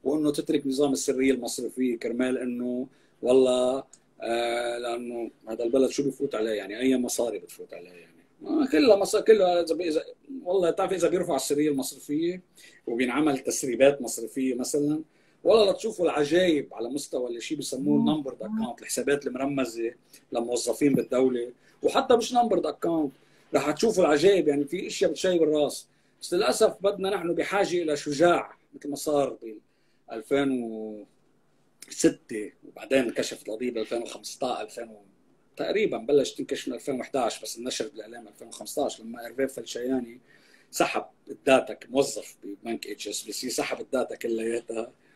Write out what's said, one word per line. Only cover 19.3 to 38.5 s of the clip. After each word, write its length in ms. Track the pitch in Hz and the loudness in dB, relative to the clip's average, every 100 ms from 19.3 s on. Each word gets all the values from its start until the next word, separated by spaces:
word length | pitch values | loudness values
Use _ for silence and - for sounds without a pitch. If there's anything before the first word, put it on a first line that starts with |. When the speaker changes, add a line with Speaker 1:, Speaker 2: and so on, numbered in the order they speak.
| 127 139 139 120 117 117 - _ - _ | -4 -4 -2 -4 -4 -6 -6 _ -20 _
Speaker 1:
لموظفين 640 | 123 117 117 120 110 147 | -6 -2 -2 -2 2 2
بالدولة، 580 | 131 - 127 131 123 120 - _ _ | 2 0 2 2 0 -6 -12 _ _
وحتى 320 | 139 233 277 240 | 0 0 4 4
مش 180 | - | 4
نمبرد 320 | 247 233 180 156 | 0 2 0 -2
account، 480 | - 170 165 143 - _ _ _ 151 | -2 -2 0 -2 -6 _ _ _ 0
رح 160 | 147 | 0
تشوفوا 320 | 151 226 185 | 2 2 4
العجايب، 440 | 160 151 180 196 151 | 4 6 6 6 4
يعني 180 | 143 143 | 0 -2
في 220 | 180 214 | -4 -6
أشياء 240 | - 180 | 0 0
بتشيب 320 | 151 185 175 | 2 2 4
الراس. 440 | 156 151 143 - - _ _ _ | 4 4 0 -2 -16 _ _ _
بس 120 | - | -4
للأسف 420 | 175 - - 220 - | 0 0 4 4 4
بدنا 280 | 196 190 190 | -2 0 -2
نحن 240 | 202 170 | -2 -2
بحاجة 500 | 165 - 196 165 175 | -2 0 0 2 0
إلى 140 | 160 147 | 0 -2
شجاع 600 | 147 147 175 156 107 - _ - | -2 4 4 4 0 -16 _ -14
مثل 140 | 147 | -10
ما 60 | 139 | -6
صار 340 | 160 143 135 | 0 2 2
بال 300 | 113 113 110 _ _ _ _ - | -4 -14 -16 _ _ _ _ -12
ألفين 500 | 117 - 139 139 127 113 110 110 107 104 _ _ _ _ _ _ _ - | -12 0 2 2 0 -4 -8 -10 -12 -18 _ _ _ _ _ _ _ -18
وستة، 640 | - 160 - _ 107 98 _ - | 2 2 2 _ -8 -8 _ -20
وبعدين 300 | - - 135 | -16 0 2
انكشفت 500 | 117 - 117 - - | 2 -2 -6 -8 -10
القضية 240 | 110 123 | -6 -6
بألفين 300 | 113 110 117 | -6 -6 -6
وخمسطعش، 600 | 113 - - - 127 110 | -6 -12 -14 -6 -4 -4
ألفين 280 | 107 - 117 | -8 -12 -14
و-، 120 | 107 _ _ _ _ _ - | -18 _ _ _ _ _ -8
تقريبًا 400 | - 185 202 113 | -2 0 0 -2
بلشت 400 | 113 143 - - | 2 2 2 -4
تنكشف 300 | 135 131 - | -8 -6 -6
من 60 | |
ألفين 260 | 120 - 127 | -8 -6 -6
وحداش، 420 | - 135 113 - | -4 -2 -2 -4
بس 180 | 104 113 | -12 -10
نشر 280 | 123 - 110 | -8 -6 -8
بالإعلام 400 | 107 107 117 107 | -10 -16 -16 -20
ألفين 200 | - | -20
وخمسطعش 540 | 113 | -20